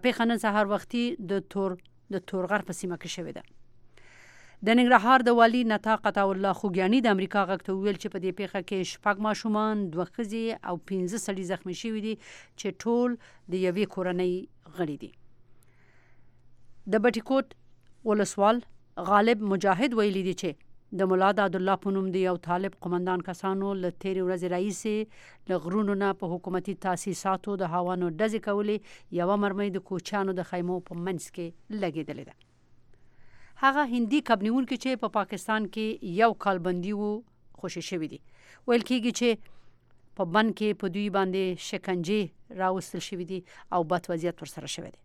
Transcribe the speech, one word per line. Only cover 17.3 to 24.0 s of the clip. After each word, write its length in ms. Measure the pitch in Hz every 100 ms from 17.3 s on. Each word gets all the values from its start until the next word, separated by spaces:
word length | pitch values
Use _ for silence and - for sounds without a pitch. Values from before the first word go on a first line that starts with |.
| 269 269 - - - - - 226
ولسوال 500 | 214 196 - 202 240 - - - - -
غالب 320 | 208 226 220 208
مجاهد 480 | 190 196 180 269 226
ویلي 240 | 208 190 185
دي 60 | -
چې 80 | 180 - - - - 185
د 80 | 190
ملا 200 | 185 190 202
داد 180 | 196 185
الله 240 | 190 185
په 80 | 196
نوم 120 | 196 190
د 100 | 185 185
یو 100 | 175
طالب 320 | 165 180 190 -
قومندان 400 | 175 175 180 180 185
کسانو 460 | 175 190 190 196 196
له 100 | 180 -